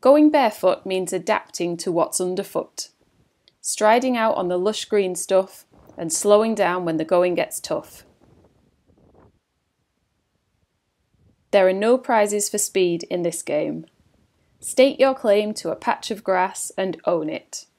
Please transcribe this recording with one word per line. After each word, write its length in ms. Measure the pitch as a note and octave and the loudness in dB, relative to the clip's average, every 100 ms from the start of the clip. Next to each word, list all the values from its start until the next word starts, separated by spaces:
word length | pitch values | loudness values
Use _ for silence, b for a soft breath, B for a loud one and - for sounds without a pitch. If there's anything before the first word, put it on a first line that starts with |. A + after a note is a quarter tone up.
Going 300 | B3+ D4 D4+ | 6 6 6
barefoot 520 | D4+ B3 - F#3+ - | 4 0 0 -2 -2
means 300 | G3 F#3 F3+ | -4 -4 -4
adapting 640 | F#3 F3+ G#3 - - F3 E3+ | -6 -2 -4 -4 -6 -6 -4
to 140 | F#3+ | -4
what's 280 | E3+ - - | -2 -2 -2
underfoot, 680 | F3+ F#3 G3 E3+ - - - _ _ _ _ _ _ _ | -4 -4 -6 -8 -8 -14 -16 _ _ _ _ _ _ _
striding 560 | - - G#3+ A#3 B3+ B3 | -10 0 4 4 2 0
out 180 | A3 - | 0 -2
on 120 | F3+ | -2
the 100 | F3+ | -2
lush 280 | F#3+ G#3+ - | -2 -4 -2
green 300 | G#3 F#3+ F3+ | 0 0 -4
stuff 500 | - F#3+ F#3+ - _ _ _ - | 0 0 0 -10 _ _ _ -12
and 160 | E3 | -6
slowing 440 | - G#3 G#3 A3+ G#3+ | -2 4 4 4 0
down 300 | F3+ F3+ E3+ | 0 0 -2
when 120 | D#3+ | -4
the 80 | D#3+ | 0
going 300 | F3+ F3+ F3 | 2 2 0
gets 240 | - - | -4 -6
tough. 440 | - - - - - _ _ _ _ _ _ _ _ _ _ _ _ _ _ _ _ _ _ _ _ _ _ _ _ _ _ _ _ _ _ _ _ _ _ | -6 -8 -8 -20 -20 _ _ _ _ _ _ _ _ _ _ _ _ _ _ _ _ _ _ _ _ _ _ _ _ _ _ _ _ _ _ _ _ _ _
There 160 | G3+ F#3 | 2 4
are 60 | |
no 240 | F#3+ G#3+ B3+ | 2 0 0
prizes 520 | B3+ A#3 G#3 G#3 G3+ | 2 0 2 -2 -4
for 80 | G#3 | -4
speed 460 | - G3 F3+ E3+ - | -4 0 0 0 -4
in 100 | F3+ | -4
this 220 | E3+ E3 | -4 -6
game. 420 | - D3+ D#3+ D#3+ D#3+ _ _ _ _ _ _ _ | -4 -4 -4 -8 -12 _ _ _ _ _ _ _
State 400 | - - C#4 C4+ | -8 2 2 4
your 140 | C4+ | 0
claim 400 | C4 A3+ G3+ G#3+ G#3+ | 2 2 2 2 -6
to 140 | E3 | -8
a 60 | - | -6
patch 340 | - - - | -4 -4 -6
of 140 | G#3 | -8
grass 480 | - F#3 F#3 - - - | -2 0 0 -4 -12 -6
and 220 | F#3+ F#3 - | -6 -4 -2
own 240 | F3 D3+ | -2 -2
it. 360 | D#3 _ - - | -8 _ -18 -18